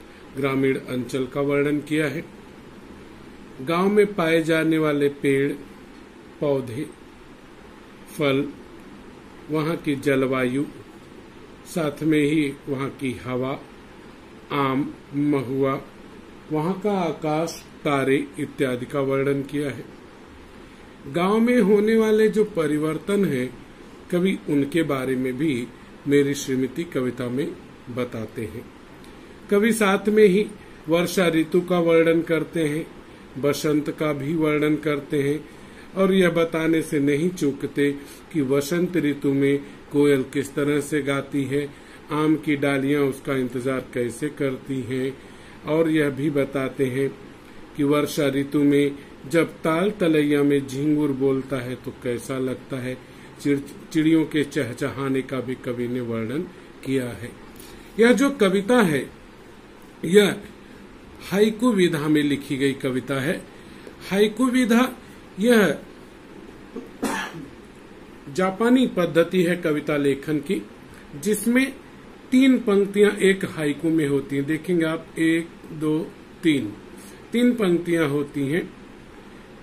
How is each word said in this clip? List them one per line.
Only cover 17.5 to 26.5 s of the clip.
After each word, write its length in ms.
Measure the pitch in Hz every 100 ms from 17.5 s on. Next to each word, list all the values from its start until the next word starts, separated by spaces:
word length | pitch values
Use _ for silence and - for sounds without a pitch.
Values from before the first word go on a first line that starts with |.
| - - -
तारे 440 | 156 139 131 139 - -
इत्यादि 460 | 139 - 135 123 120
का 140 | 143
वर्णन 420 | 135 135 139 139
किया 280 | 135 147 143
है। 160 | 117 - - - - - - - - - - - - 139
गांव 260 | 147 185 220
में 220 | 233 247
होने 360 | 190 208 214 226
वाले 320 | 220 214 220
जो 140 | 214
परिवर्तन 840 | 208 170 151 151 156 156 185 202 175
हैं, 420 | 131 127 - - - - - -
कवि 280 | 175 185 - -
उनके 340 | 143 139 165
बारे 320 | 156 139 131 127
में 220 | 127 127
भी 300 | 160 120 120 - - - 143
मेरी 260 | 143 139
श्रीमती 500 | 139 -